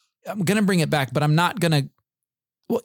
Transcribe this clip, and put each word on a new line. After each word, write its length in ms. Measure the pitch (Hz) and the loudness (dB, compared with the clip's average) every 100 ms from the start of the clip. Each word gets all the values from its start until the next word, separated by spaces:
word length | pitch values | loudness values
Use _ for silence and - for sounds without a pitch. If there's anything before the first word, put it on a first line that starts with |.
| _ _ - | _ _ -12
I'm 180 | 208 | -4
gonna 180 | 160 208 | 0 0
bring 180 | 196 185 | 2 2
it 80 | 143 | 0
back, 220 | 151 131 | 0 -2
but 100 | 151 | 0
I'm 100 | 151 | 2
not 240 | 156 175 - | 2 0 0
gonna, 300 | 170 151 135 _ _ _ _ _ _ _ - | 0 0 -2 _ _ _ _ _ _ _ -6
well, 140 | 240 | -6